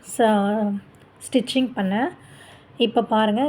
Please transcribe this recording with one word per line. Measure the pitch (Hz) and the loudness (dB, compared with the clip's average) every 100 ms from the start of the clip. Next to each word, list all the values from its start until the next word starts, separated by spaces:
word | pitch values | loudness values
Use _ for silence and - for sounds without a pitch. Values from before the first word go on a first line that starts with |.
| - | -8
ச-, | - 226 208 202 208 208 202 - - - - - | 0 2 4 2 0 -2 -4 -8 -20 -20 -20 -2
ஸ்டிச்சிங் | 262 - 262 262 - | 0 0 -2 -2 -2
பண்ணேன். | 190 202 294 359 - - - - - - 233 | -2 -2 -4 -6 -18 -20 -20 -20 -18 -2 0
இப்போ | 233 220 | 0 0
பாருங்க, | 220 220 214 | 2 2 0